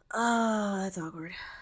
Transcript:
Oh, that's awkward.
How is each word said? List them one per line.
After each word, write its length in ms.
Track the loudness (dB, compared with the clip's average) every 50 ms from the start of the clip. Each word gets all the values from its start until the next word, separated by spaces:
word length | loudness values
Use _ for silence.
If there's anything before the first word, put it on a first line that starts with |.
| _ _
Oh, 680 | -2 2 4 4 4 4 4 4 2 2 2 0 0 0
that's 160 | -2 -2 -4 -4
awkward. 340 | -6 -6 -8 -10 -10 -10 -10 -12 -12 -12 -14 -16